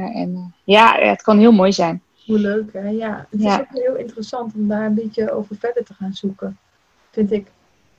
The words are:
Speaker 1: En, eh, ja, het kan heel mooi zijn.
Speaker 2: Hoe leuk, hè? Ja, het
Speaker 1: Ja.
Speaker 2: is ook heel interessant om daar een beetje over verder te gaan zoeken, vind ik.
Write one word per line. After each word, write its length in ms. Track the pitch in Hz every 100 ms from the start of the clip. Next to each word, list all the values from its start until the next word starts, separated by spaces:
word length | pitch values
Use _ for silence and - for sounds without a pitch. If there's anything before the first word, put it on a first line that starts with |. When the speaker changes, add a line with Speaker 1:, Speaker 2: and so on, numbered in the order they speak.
| 190
Speaker 1:
En, 180 | - 180
eh, 80 | 180 180 -
ja, 320 | - 208 226 -
het 240 | 208 202
kan 160 | - 208
heel 140 | 233
mooi 200 | 214 190
zijn. 300 | 190 170 175 _ _ -
Speaker 2:
Hoe 120 | 214
leuk, 340 | 208 214 214
hè? 160 | 190 202
Ja, 380 | 220 226 208 -
het 120 | 208
Speaker 1:
Ja. 120 | 208
Speaker 2:
is 60 | 196
ook 220 | 269 269
heel 120 | 247 -
interessant 560 | 233 226 214 254 226
om 140 | 214 208
daar 180 | 214 214
een 80 |
beetje 380 | 214 226 226 214
over 240 | - 208 208
verder 260 | 240 240
te 100 | 226
gaan 180 | - 190
zoeken, 460 | 196 196 196 196 196 _ _ _ _ _
vind 220 | - 208
ik. 140 | 214 202 _ _ _ _